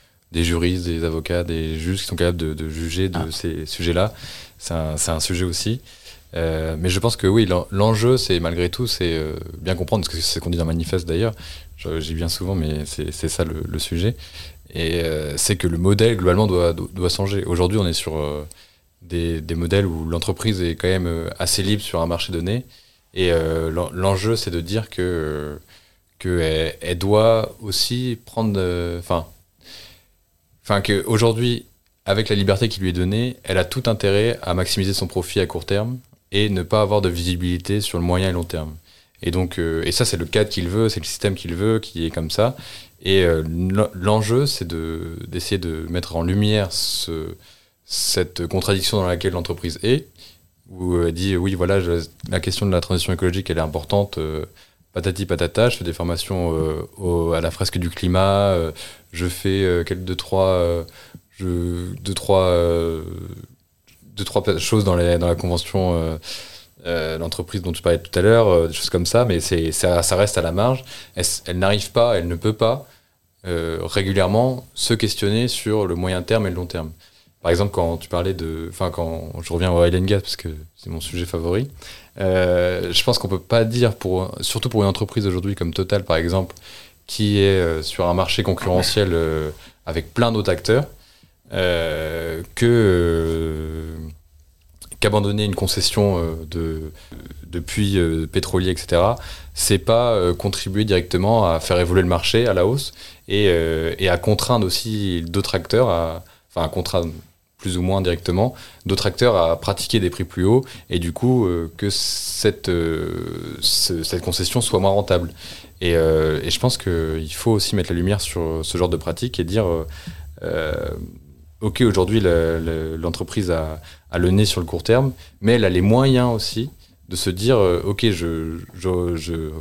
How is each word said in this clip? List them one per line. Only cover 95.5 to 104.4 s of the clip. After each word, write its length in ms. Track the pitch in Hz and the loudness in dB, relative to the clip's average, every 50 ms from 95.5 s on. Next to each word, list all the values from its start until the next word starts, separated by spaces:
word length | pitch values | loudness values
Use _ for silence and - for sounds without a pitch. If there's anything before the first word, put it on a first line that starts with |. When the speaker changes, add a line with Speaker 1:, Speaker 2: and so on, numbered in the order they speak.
| 92 | 0
Speaker 1:
concession, 640 | - 101 95 - 101 87 - - 110 101 101 95 87 | 0 0 0 0 0 0 0 2 4 4 4 4 2
euh, 160 | 85 82 80 80 80 76 | 0 -2 -4 -6 -8 -8
de, 440 | 78 82 82 80 80 78 78 78 80 - - - - - - - - - - - | -6 -4 -4 -4 -4 -6 -8 -10 -12 -14 -20 -18 -18 -16 -16 -16 -16 -16 -14 -10
de 100 | - 87 | -8 -8
puits, 400 | 76 - - 107 104 98 98 92 | -6 -4 -2 0 2 2 4 4
euh, 280 | 85 82 82 80 80 | 4 2 2 0 -2
pétroliers, 440 | 73 - 95 - - - 92 92 92 | -2 -2 -2 -2 0 0 0 2 0
et 60 | 90 | 0
cetera, 400 | - - - 90 85 90 107 120 - - - - - - - - | -2 -2 2 4 4 4 4 2 0 -4 -12 -14 -14 -16 -12 -6
c'est 260 | - - - 101 92 | -2 0 2 2 2
pas, 340 | - - 113 117 120 120 113 | 4 4 4 4 4 4 2
euh, 200 | 101 90 90 85 | 2 4 2 2
contribuer 520 | - - 101 92 - - 101 95 104 107 | 0 0 -4 -4 -4 -4 -2 0 0 2
directement 640 | 104 95 90 85 - - 90 92 104 117 113 101 87 | 4 4 2 2 2 0 2 2 4 4 4 4 4
à 80 | 82 82 | 2 2
faire 220 | - - - 90 | 0 2 2 2
évoluer 220 | 90 87 90 95 90 | 2 4 4 4 4
le 60 | 90 | 4
marché 380 | 90 85 - - - 113 120 | 2 0 0 2 2 2 4
à 80 | 117 95 | 4 4
la 120 | 92 87 | 4 2
hausse 260 | 104 127 139 - - - - - - - - _ | 2 2 0 -4 -6 -12 -16 -20 -20 -20 -16 _
et, 220 | - 98 104 104 95 | -2 0 2 4 4
euh, 480 | 87 82 82 82 80 80 80 82 - - | 4 4 2 0 0 0 -2 -2 -2 0
et 100 | 95 92 | 2 2
à 80 | 90 | 2
contraindre 480 | 87 - 110 107 - | 2 2 2 2 2